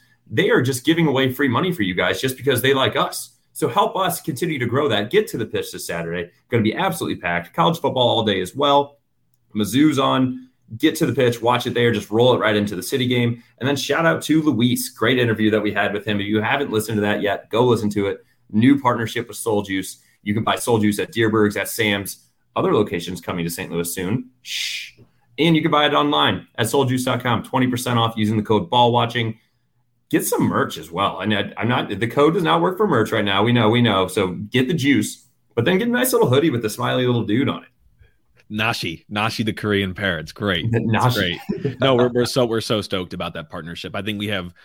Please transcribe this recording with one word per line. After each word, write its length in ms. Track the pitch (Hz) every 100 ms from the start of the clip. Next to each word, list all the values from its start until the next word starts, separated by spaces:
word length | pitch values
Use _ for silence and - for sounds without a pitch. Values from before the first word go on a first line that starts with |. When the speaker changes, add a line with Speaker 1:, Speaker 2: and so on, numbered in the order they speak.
| _ _ _
Speaker 1:
They 200 | 120 202
are 120 | 214
just 240 | 127 127 -
giving 220 | 165 156
away 240 | 131 131
free 180 | 123 143
money 220 | 123 185
for 120 | -
you 100 | 95
guys 280 | 92 92 95
just 140 | 131 -
because 260 | 127 120
they 120 | 135
like 240 | 135 120 139
us. 400 | 147 - - _ _
So 160 | - 156
help 300 | - 220 180
us 240 | 180 170
continue 360 | - 127 170 147
to 80 | 123
grow 220 | 127 147
that. 220 | 104 104
Get 180 | 196 -
to 80 | 131
The 80 | 107
Pitch 280 | 98 -
this 120 | 87 -
Saturday. 460 | 85 85 87 87 _ _
Gonna 160 | 120
be 100 | 107
absolutely 460 | 143 185 165 80 -
packed. 340 | 90 85 85
College 240 | - 170 165
football 280 | 131 123 120
all 160 | 110
day 160 | 107 95
as 160 | 92 131
well. 440 | 143 143 143 - _ _ _ _ _
Mizzou's 460 | 107 98 123 151 135
on. 500 | 135 131 127 - - _ _ 110
Get 180 | 156 156
to 80 | 147
The 60 |
Pitch, 300 | 135 123 120
watch 260 | 117 123 -
it 60 |
there, 180 | 120 120
just 180 | 104 -
roll 240 | 107 127
it 40 | 113
right 180 | 107 107
into 220 | 104 90
the 60 |
City 220 | - 135 127
game. 380 | 123 120 117 - -
And 100 | 127
then 80 | 139
shout 300 | - 147 165
out 160 | 160
to 200 | - 156
Luis. 460 | 151 113 123 120 -
Great 320 | - 110 131
interview 320 | 117 107 107
that 100 | 107
we 120 | 104
had 180 | 101 101
with 140 | 104 110
him. 160 | 104
If 60 | 101
you 120 | 107
haven't 320 | 110 139 139
listened 240 | 107 107 104
to 40 |
that 200 | 104 104
yet, 280 | 101 95 -
go 160 | 110 123
listen 240 | 107 101
to 180 | 104 98
it. 160 | 95 _ _ _
New 300 | 104 123 139
partnership 480 | 131 117 113 117 -
with 80 | -
Soul 260 | 117 104
Juice. 380 | 95 95 90 - _ _
You 100 | 101
can 120 | 107 104
buy 100 | 95
Soul 240 | - 113
Juice 200 | 104 98
at 120 | 95
Deerberg's, 460 | 113 113 107 104 101
at 100 | 95
Sam's, 600 | - 107 101 95 - _ _ _ -
other 180 | 175
locations 460 | 139 104 90 85 90
coming 240 | - 90
to 80 | 85
Saint 220 | 82 90
Louis 200 | 85 85
soon. 360 | 95 90 113 - _
Shh. 520 | - - - - - - - _ _ -
And 160 | 160
you 80 | 156
can 100 | 156
buy 140 | 151 147
it 80 |
online 540 | 147 147 147 139 85 - -
at 120 | 117
souljuice 360 | 143 131 127
dot 180 | 127 123
com, 220 | 127 107
twenty 240 | - 131 127
percent 320 | 120 - 120
off 160 | 113 110
using 220 | 107 110
the 60 |
code 260 | 104 104 87
ball 240 | 123 120
watching. 440 | 120 117 123 113 113 _ _ _ _ _ _ _
Get 160 | 170 202
some 180 | 415
merch 360 | 104 101 131 -
as 100 | 80
well. 300 | 85 98 92
And 120 | 101 101
I, 180 | 101 -
I'm 140 | 110
not, 180 | 127 -
the 200 | 95 117
code 260 | 143 151
does 80 | 185
not 200 | 156 165
work 160 | 175 185
for 100 | 208
merch 240 | 127 107
right 120 | 113
now. 200 | 101 98
We 100 | 113
know, 160 | 120 107
we 100 | 120
know. 280 | 117 98 92
So 220 | - 92
get 380 | - 107 127 127
the 60 |
juice, 500 | 156 135 120 104 - _ _ _
but 120 | - 120
then 120 | 185
get 100 | 240
a 40 |
nice 220 | 247 254
little 140 | 240 170
hoodie 220 | 131 165
with 140 | 120
the 60 | 107
smiley 360 | - 123 127 123
little 180 | 120
dude 240 | 101 110 139
on 140 | 82
it. 80 | - _ _ _ _ _ _ _ -
Speaker 2:
Nashi, 560 | 107 110 117 87 80 -
Nashi, 360 | 104 110 -
the 100 | 107
Korean 400 | 95 107 101 98
parrot. 280 | 90 98 82
It's 100 | 80
great. 340 | - 104 87 113
It's 180 | 113 113
Speaker 1:
Nashi. 480 | 107 123 117 90 82 - -
Speaker 2:
great. 180 | 135 127
No, 140 | 139
we're, 160 | 123 123
we're 140 | 120 120
so, 180 | -
we're 160 | 120 113
so 220 | - 110
stoked 320 | 98 92 90
about 220 | 90 87 85
that 160 | 78
partnership. 440 | 87 80 85 92 101
I 60 |
think 160 | 101 104
we 120 | 104
have 220 | 101 87 -